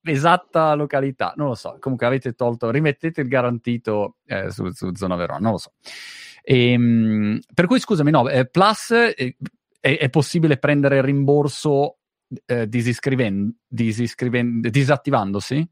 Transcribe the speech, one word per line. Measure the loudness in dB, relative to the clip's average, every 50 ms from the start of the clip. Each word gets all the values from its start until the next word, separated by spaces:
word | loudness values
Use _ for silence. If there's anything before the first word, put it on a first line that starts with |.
esatta | _ -2 -2 2 4 4 4 4 0 _ 0 2 4 4 2
località? | 2 0 -2 0 0 0 -2 -2 -2 -4 -4 -2
Non | -2 -2
lo | -2 -4
so. | -4 -8 -12 -14 -8
Comunque | -6 -4 -2 0 0
avete | 0 0 0 -2 -6
tolto, | -4 -2 -2 -2 -2 -2 -2 -2
rimettete | 0 2 2 0 0 0 -4 -6 -4 -4
il | -4 0
garantito, | 0 0 2 0 -2 -2 -4 -4 -4 -4 -2 -2 -2 -2 -2 -4 -8 _ _
eh, | _ -8 -6 -6 -6
su, | -8 -6 -6 -8
su | -6 -6 -8 -8 -6
zona | -6 -4 -4 -2
Verona, | -2 -4 -6 -4 -2
non | -2 -2
lo | -2 -2
so. | -6 -12 _ _ _ -20 -18 -18 -18 -18 -18 -20 -20 -20 -20 -18 _ 2
Ehm, | 4 4 4 4 4 4 4 4 4 4 2 2 2 0 0 0 -2 -4 -8 _
per | -2 -2 0
cui, | 2 2 0
scusami, | 0 0 0 2 2 4
no, | 4 4 2 2
eh, | 2 0 0
Plus, | 0 2 2 4 4 2 0 -4 0
eh, | 2 2 2 2 0 -4 -6 -6 -6 _ -14 -14 -14 _ _ _ _ _
è, | -2 0 0 2
è | 0 0
possibile | 2 0 0 2 0 0 2 2 2 2
prendere | 2 0 2 2 2 2 2 2
il |
rimborso, | 2 2 0 0 2 2 2 2 2 0 -4 -4 -2 0 0 0 0 -2 -6 _ _ _ _ _ _ _ -16 -16 -6
eh, | -4 -4 -4 -2 -2
disiscriven-, | -2 -2 0 0 -2 -2 -2 -2 0 0 0 0 0 -2 -2 -2 -4 -8 _
disiscriven-, | _ -4 -2 -2 -2 0 -2 -4 -6 -4 -6 -4 -2 -2 0 -2 0 -2 -2
disattivandosi? | -4 0 0 0 2 2 2 0 2 0 0 0 0 -2 -4 -6 -4 -4 -4 -4 -4 -4